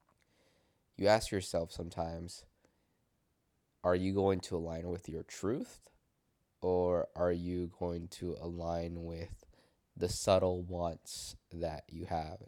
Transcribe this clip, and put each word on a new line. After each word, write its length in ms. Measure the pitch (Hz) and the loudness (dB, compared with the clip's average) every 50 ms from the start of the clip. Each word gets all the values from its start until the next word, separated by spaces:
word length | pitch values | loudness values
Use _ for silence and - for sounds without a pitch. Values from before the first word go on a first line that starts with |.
| _ _ _ _ _ _ _ _ _ _ _ _ _ _ _ _ _ _ _ - | _ _ _ _ _ _ _ _ _ _ _ _ _ _ _ _ _ _ _ 2
you 80 | 95 | 6
ask 240 | 101 107 113 - - | 6 6 6 4 2
yourself 420 | - 98 92 - - 87 82 82 - | -2 -2 -2 0 0 -2 -2 -2 -4
sometimes, 720 | - 87 85 82 - 85 82 82 82 87 87 - - - - _ _ _ _ _ _ _ _ _ _ _ _ _ _ _ _ _ _ _ _ _ _ _ _ _ _ - | -8 -10 -8 -6 -4 -4 -4 -4 -8 -8 -10 -12 -14 -18 -20 _ _ _ _ _ _ _ _ _ _ _ _ _ _ _ _ _ _ _ _ _ _ _ _ _ _ 2
are 120 | 90 90 | 4 4
you 180 | 90 92 95 95 | 4 4 2 4
going 280 | 98 95 98 98 92 | 4 4 4 4 4
to 160 | 90 - 98 | 0 -2 -4
align 320 | 85 82 82 82 82 85 87 | -4 -2 -2 -4 -4 -4 -4
with 200 | 87 87 - - | -4 -6 -6 -6
your 140 | 78 80 - | -8 -8 -8
truth? 580 | - - - - 95 120 160 254 - - - - - _ _ _ _ _ _ _ _ _ _ _ _ _ _ - | -10 -8 -4 -2 0 0 0 -2 -6 -12 -20 -20 -20 _ _ _ _ _ _ _ _ _ _ _ _ _ _ 0
Or 460 | 90 92 90 90 90 90 85 73 - - | 2 4 4 4 4 4 2 2 0 0
are 180 | - 87 87 87 | 2 2 2 2
you 380 | 87 87 87 90 87 87 87 87 - | 2 0 -2 -2 -2 -2 -4 -4 -4
going 300 | 90 87 85 85 85 90 | -4 -4 -2 -4 -6 -10
to 260 | - - 92 87 80 - | -10 -8 -6 -6 -4 -4
align 640 | - 85 85 85 85 85 85 85 85 85 85 85 85 | -6 -6 -6 -4 -2 -2 -2 -2 -2 -4 -6 -6 -8
with 400 | 85 82 82 85 - - - _ - - _ _ _ _ _ _ _ - | -8 -8 -8 -8 -10 -12 -14 _ -20 -20 _ _ _ _ _ _ _ -6
the 120 | - - 90 | -2 -2 0
subtle 540 | 98 - - - 98 92 95 92 92 90 90 | 0 2 4 6 6 6 6 4 2 0 -4
wants 760 | 87 92 87 87 85 82 - - - - - - - - - _ _ - | -4 -4 -2 -2 -2 -4 -6 -10 -14 -12 -12 -12 -12 -14 -16 _ _ -8
that 320 | 85 82 82 78 73 - | -6 -4 -4 -4 -6 -10
you 200 | - 80 82 87 | -12 -12 -10 -6
have? 320 | - 92 82 78 78 85 - - | -4 -2 -2 -2 -4 -8 -12 -12